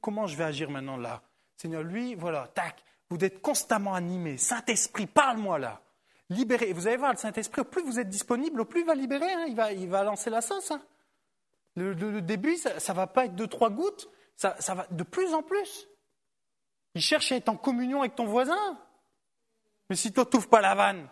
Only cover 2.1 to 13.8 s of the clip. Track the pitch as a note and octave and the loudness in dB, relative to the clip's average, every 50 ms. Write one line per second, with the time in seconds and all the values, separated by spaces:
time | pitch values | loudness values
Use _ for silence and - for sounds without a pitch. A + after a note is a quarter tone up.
2.1 | A#3+ F3+ D#3+ F3 D#3+ D3 B2+ - - - F3 - - - _ _ _ _ _ _ | -6 -6 -4 -4 -4 -4 -6 -4 -4 -4 -4 -4 -6 -14 _ _ _ _ _ _
3.1 | F3 E3 F#3 F#3+ F#3+ - - D4+ C#4+ - - - A#3 G#3+ G3+ G3+ F#3+ F3+ F3 E3+ | -2 0 0 0 -2 -2 -2 0 0 0 2 2 0 2 2 0 -2 -2 -2 -2
4.1 | F3+ F3+ F3 D#3+ C#3 B2 - - B3 A#3 - - A3+ F#3+ - - - - G#3 - | -4 -4 -4 -4 -2 -2 0 0 0 -2 0 0 0 2 0 -2 -2 -6 -6 2
5.1 | - D4+ C#4+ C4+ A#3+ A3 G#3+ G3 E3+ D3+ C3 A#2 G#2 - _ _ _ _ _ _ | 4 4 6 6 2 0 0 0 0 0 -2 -4 -6 -10 _ _ _ _ _ _
6.1 | _ _ _ _ F3 G#3 C4 A3 B3 A#3 A#3+ G3+ F#3 E3+ F3 G#3+ A#3 B3 C#4 C#4 | _ _ _ _ 0 0 2 2 2 2 2 0 -2 0 0 0 2 2 2 0
7.1 | A#3 - - G#3+ G3 A3 G#3+ - - - C#4 - - F#4 E4+ C#4 A#3 A#3 B3 F#3+ | 0 0 -2 -4 -4 -4 -6 -4 -2 -4 -4 -2 -2 -4 -2 -2 -2 -2 -2 -2
8.1 | F#3 G#3 - - B3 A#3+ C#4 E4 D#4+ A#3+ A3+ - - E4+ E4+ E4 D#4+ C4+ C4+ B3 | -4 -6 -2 0 0 0 0 -2 -2 -2 -4 0 -2 -2 2 2 0 0 0 -2
9.1 | C#4 C#4+ D#4+ F4+ F#4+ E4+ E4 D#4 A#3 A3 A3+ G#3+ G3+ F#3+ F#3 F3 F3+ G3 G3 G#3 | -2 -2 -2 -2 -2 -2 -4 -4 0 0 0 0 0 -4 -4 0 0 2 2 2
10.1 | G#3 G3+ - A#3+ A3 A3+ A#3 - G4+ G4 F#4 - D#4 C#4+ - _ _ _ _ _ | -2 -2 -4 -2 -2 -2 0 -2 -4 -4 -4 -4 -6 -6 -6 _ _ _ _ _
11.1 | _ _ _ _ _ _ _ _ _ _ _ _ _ F3 F3+ G3 G3 E3 F#3+ G#3+ | _ _ _ _ _ _ _ _ _ _ _ _ _ -4 -4 -2 -2 -2 -4 -2
12.1 | G#3 G#3+ F3 E3 G#3+ G3 F#3+ D4+ E4+ E4+ - - G3 D#3+ - - F#3+ F3 F#3+ F#3 | -2 -4 -2 -2 -2 0 2 0 0 2 0 -4 -4 -2 -4 -2 0 0 -2 2
13.1 | - B3+ B3+ A#3 F3+ F3+ A3+ - - - A#3 A3+ G3+ A3+ | 2 2 2 2 -2 -6 -6 -6 2 2 2 2 4 0